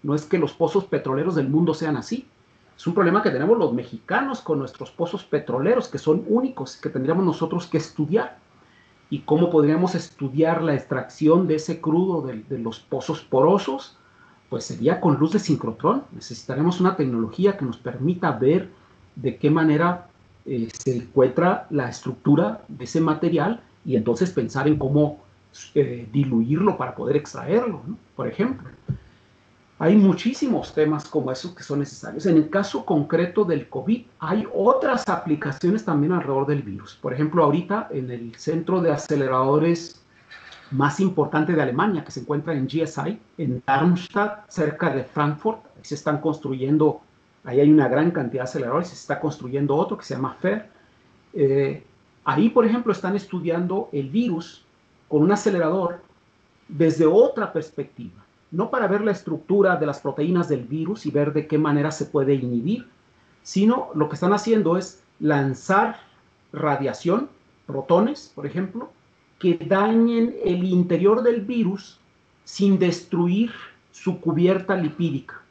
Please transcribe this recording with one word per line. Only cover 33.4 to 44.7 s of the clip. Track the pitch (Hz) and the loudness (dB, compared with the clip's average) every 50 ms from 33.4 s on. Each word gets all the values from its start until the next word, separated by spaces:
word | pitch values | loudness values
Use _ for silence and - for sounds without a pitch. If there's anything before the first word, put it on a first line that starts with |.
| 208 | 2
del | 170 165 143 - - | 2 0 -2 -2 -6
covid, | - 135 - 151 226 240 - - _ _ | -10 -6 -2 0 -2 -2 -2 -14 _ _
hay | - 156 185 220 - - - | -6 -2 -2 -2 -2 -4 -2
otras | - 196 226 269 262 - 285 254 220 - - | 2 4 4 4 4 2 0 0 -2 -2 -2
aplicaciones | 185 160 - 165 151 147 - 143 139 - - 175 202 220 - | -4 -4 -2 -4 -4 -2 -2 -8 -6 -2 0 0 0 0 -2
también | - 160 147 143 170 185 | -2 0 0 2 2 0
alrededor | 170 151 143 139 135 135 | -2 -2 -2 -2 -2 0
del | 135 147 139 | 0 -2 -2
virus. | 117 104 95 98 - - - _ | -4 -8 -10 -12 -14 -18 -20 _
Por | - 139 | -8 -8
ejemplo, | 127 135 151 151 156 175 160 | -4 -2 -2 0 2 4 4
ahorita | 143 143 180 175 - 202 214 214 - | 4 4 2 0 -2 -4 -4 -4 -6
en | - 143 127 123 | -8 -8 -6 -6
el | 123 117 117 117 113 | -8 -10 -10 -12 -14
Centro | - - - 165 165 165 - 185 185 | -10 -6 -4 -4 -4 -2 -2 -2 0
de | 170 165 | 2 0
Aceleradores | 147 139 - - 151 143 135 127 131 127 131 135 143 151 160 170 170 165 - - - _ _ _ _ _ _ _ - - - - - - - - | 0 0 -2 -2 -2 0 0 0 2 2 2 4 4 4 4 2 0 0 -4 -12 -18 _ _ _ _ _ _ _ -20 -20 -20 -20 -20 -20 -14 -8
más | 135 131 143 143 143 - | -2 0 0 0 2 0
importante | 190 185 180 - 143 143 - 151 156 151 175 | 0 0 2 0 -2 0 0 -2 0 2 2
de | 156 | 0
Alemania, | 139 131 120 127 180 214 196 156 147 | 0 0 0 0 0 0 0 -2 -6
que | - | -8
se | - 139 | -12 -14
encuentra | 120 - 147 143 147 160 160 | -8 -4 -6 -4 -4 -4 -4
en | 139 131 135 | -2 -4 -2
G | 139 160 160 | -2 -4 -4
S | 151 - - 143 165 | -4 -4 -6 -6 -6
I, | 214 220 _ _ _ - | -6 -8 _ _ _ -8
en | 165 131 127 127 - - | -6 -4 -4 -6 -2 0
Darmstadt, | 170 165 156 175 175 180 - - - 202 208 208 - - - _ | 0 2 4 4 2 2 -2 -4 -2 -2 0 0 -4 -8 -16 _
cerca | - - 160 151 | -4 -2 -2 -2